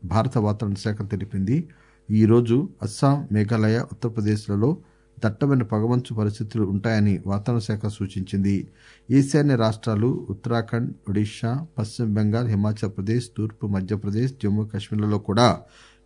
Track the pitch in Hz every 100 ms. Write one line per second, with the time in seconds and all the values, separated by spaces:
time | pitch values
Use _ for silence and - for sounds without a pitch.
0 | 90 101 127 123 104 104 107 98 110 104
1 | 104 98 95 98 95 147 - - _ _
2 | - 107 107 117 117 120 190 - 104 -
3 | 139 143 - 107 104 113 107 113 - -
4 | 120 110 104 107 - 101 123 180 - _
5 | _ - 110 110 143 135 107 107 113 123
6 | 123 110 104 104 104 113 98 98 113 110
7 | 101 95 98 101 104 117 107 107 107 -
8 | 98 95 92 98 98 98 - - - -
9 | - 135 135 151 143 123 110 107 - 104
10 | 123 - - 101 117 117 110 117 127 -
11 | - 101 104 - 117 131 160 - 107 -
12 | 113 104 107 113 120 104 107 107 98 101
13 | 98 120 123 - 107 - 104 98 92 104
14 | 101 104 131 - 104 104 107 101 - 107
15 | 104 104 104 101 120 87 - - - _